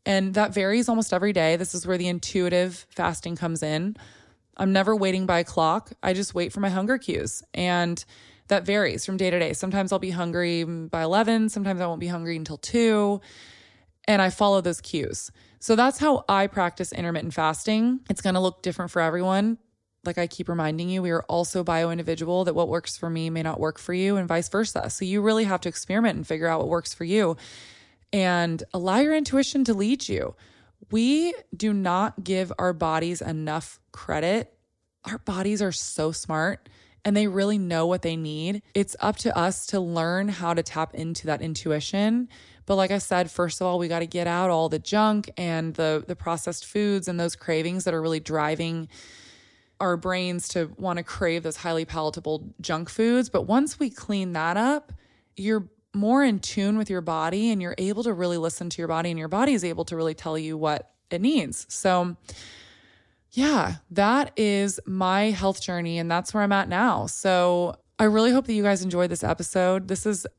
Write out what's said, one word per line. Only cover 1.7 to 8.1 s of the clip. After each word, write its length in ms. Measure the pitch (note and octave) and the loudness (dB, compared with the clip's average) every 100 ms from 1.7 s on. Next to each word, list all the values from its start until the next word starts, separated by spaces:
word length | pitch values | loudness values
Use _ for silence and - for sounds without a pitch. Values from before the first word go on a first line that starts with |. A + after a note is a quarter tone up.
is 120 | F3+ F3 | -4 -2
where 120 | F#3 | 0
the 100 | F3+ | 0
intuitive 800 | F3 - G3 F3+ F3+ F#3 F3 - | -2 -2 0 2 2 0 -4 -10
fasting 460 | - F3 E3 E3+ E3+ | -4 -2 -2 -6 -4
comes 260 | E3+ E3 | -4 -2
in. 340 | D#3 D#3 F#3 G#3+ - - _ _ _ - | -2 -2 -2 -6 -12 -20 _ _ _ -2
I'm 160 | F#3+ | 2
never 220 | F#3+ G3 | 4 4
waiting 320 | G#3+ F#3+ F#3 F#3 | 2 2 2 2
by 140 | F3 | 2
a 40 | |
clock. 480 | E3+ - D#3+ F#3+ - - | 2 2 4 2 -2 -6
I 100 | - | -2
just 220 | F#3 G3+ | 0 -2
wait 180 | F3+ E3+ | -2 -2
for 80 | - | -2
my 80 | G3 | 0
hunger 300 | F#3 G3+ C4 | 0 0 0
cues. 440 | - - - - - | 0 -4 -4 -8 -10
And 500 | - F3+ F3 F3 E3+ - | -4 0 2 0 -2 -8